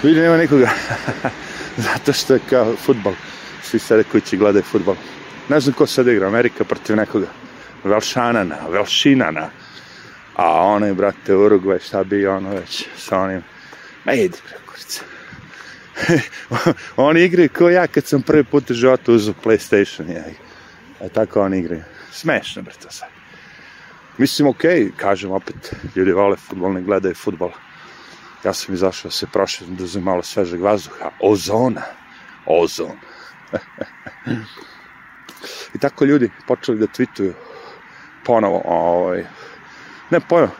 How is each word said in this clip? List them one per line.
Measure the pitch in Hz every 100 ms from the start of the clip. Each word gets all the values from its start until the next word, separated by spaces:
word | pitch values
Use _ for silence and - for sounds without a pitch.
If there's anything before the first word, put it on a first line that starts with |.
Vidi, | 143 160
nema | 165 165
nikoga. | 165 143 120 - - - - 117 131
<laughs> | - - - - - 107
Zato | - -
što | 135 -
je | 131 -
kao | 127 110 113
fudbal. | - 120 101 92 - - - -
Svi | - 110
sede | - 110
kući, | 104 113 - 95
gledaju | 104 101
fudbal. | 92 107 90 92 - - - - -
Ne | 151
znam | 135
ko | 131 143
sad | - 123
igra, | 113 95
Amerika | 107 120 -
protiv | 107 107 - 110
nekoga. | 104 110 92 - - - - -
Velšanana, | 98 107 - - 120 117 92 73 78
Velšinana. | 90 101 - 147 135 90 78 80 - - - - - - - - -
A | 87 80
onaj, | 92 104 104
brate, | 95 101 - - 98
Urugvaj, | 104 101 95 92
šta | - 101
bi | 95 101 98
ono | 95 98
već | 98 87 - - -
sa | - 95
onim. | 95 92 85 - - - - - -
Ma |
idi, | 262 190 175 -
bre, | - -
kurica. | - - - - - - - - - - - - -
<laughs> | - 165 - - - 123 - - - -
Oni | 143 165
igraju | 180 180 160 -
ko | 175
ja | 180 170
kad | - -
sam | 143
prvi | - 151
put | 143 147 -
u |
životu | 120 127 127 -
uzeo | 117 104 95
PlayStation, | 113 110 - 104 98 - 80
ja. | 82 78 78 - - - - - -
A | 104
tako | - 110 110
oni | 98 95
igraju. | 82 85 82 - -
Smešno, | - 160 123 - -
bre, | 95
to | - -
sad. | - - - - - - - - - - - - -
Mislim, | 135 - 143
okej, | 123 160 175 101 -
kažem | 101 98 98
opet, | 95 - - - - - -
ljudi | 92
vole | 92 101 95
fudbal, | - 95 90
ne | 92
gledaju | 90 95 92 87
fudbal. | - 90 87 - - - - - - - - -
Ja | -
sam | 92 - 95
izašao | 92 92 -
da |
se | - -
prošetam, | 98 95 - 87 92
da |
uzmem | 90 95
malo | 90 90
svežeg | - - 92 87
vazduha. | 95 104 - - 76 -
Ozona. | 95 104 80 107 127 95 - - - - - - -
Ozon. | 82 82 - 82 - - - - - -
<laughs> | - - - - - - - - 117 107 - - - - - - - - - - - - -
I |
tako | 139 - 139
ljudi | 147 117 - -
počeli | 127 - 110
da | 107
tweetuju | - 131 - 98 85 - - - - - - - - -
ponovo, | 117 104 90 -
ovaj, | 85 85 87 90 90 87 - - - - - - - -
ne | 170
pojma. | - 170 120 -